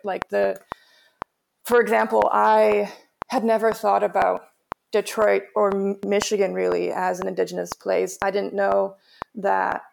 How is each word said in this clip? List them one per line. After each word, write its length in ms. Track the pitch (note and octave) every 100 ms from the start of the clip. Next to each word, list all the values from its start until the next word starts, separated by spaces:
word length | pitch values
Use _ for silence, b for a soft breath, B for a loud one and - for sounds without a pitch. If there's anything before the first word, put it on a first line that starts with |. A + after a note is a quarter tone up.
| G3
Like, 240 | F#3 -
the, 320 | G3+ G3 - B B B B B B - _ _ _ -
for 160 | A#3+
example, 480 | G#3 A3 A3 A3 G#3
I 640 | G#3 G#3+ G#3+ G#3+ G#3 G3+ B _ _ -
had 140 | B3
never 300 | A3+ A3 A3
thought 300 | G#3+ G#3 G3+
about 400 | G#3 G3 F#3+ F#3 - _ _ - _
Detroit 500 | G#3 G3+ - G#3 G3 - G#3+
or 200 | G3+ G3
M-, 220 | G3 G3 G3
Michigan 460 | G3+ - G3+ F#3+
really 360 | F#3 F3+ F3+ F3
as 280 | F3+ F#3 F3+
an 80 | F#3
indigenous 460 | F#3 F3 F3+ F3+
place. 440 | - F#3+ F#3 F#3 -
I 100 | G3
didn't 220 | G3+ G3
know 420 | G3+ G3 G3 G3 G3 B B B A3
that, 460 | F#3+ F#3+ - - -